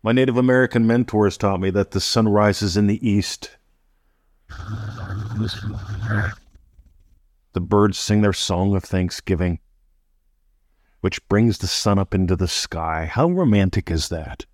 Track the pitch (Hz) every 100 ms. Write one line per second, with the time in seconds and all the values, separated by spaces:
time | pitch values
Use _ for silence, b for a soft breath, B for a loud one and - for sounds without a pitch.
0 | 107 123 131 120 127 127 127 120 113 120
1 | 120 107 101 - 101 95 95 95 95 98
2 | - 120 110 104 104 98 101 90 104 107
3 | 120 101 - - - _ _ _ _ _
4 | _ _ _ _ _ - - 107 104 -
5 | - 98 - 107 107 - 107 98 95 101
6 | 110 107 98 - _ _ _ _ - _
7 | _ _ _ _ _ 92 87 104 104 90
8 | - 104 104 92 - 87 95 98 - 92
9 | 90 - - 87 90 85 _ _ _ _
10 | _ _ _ _ _ _ _ _ _ _
11 | 98 - _ 104 117 - 92 - - 98
12 | 95 95 90 90 90 - - 82 80 80
13 | 82 - 165 180 156 104 95 101 - 82
14 | - 82 76 - -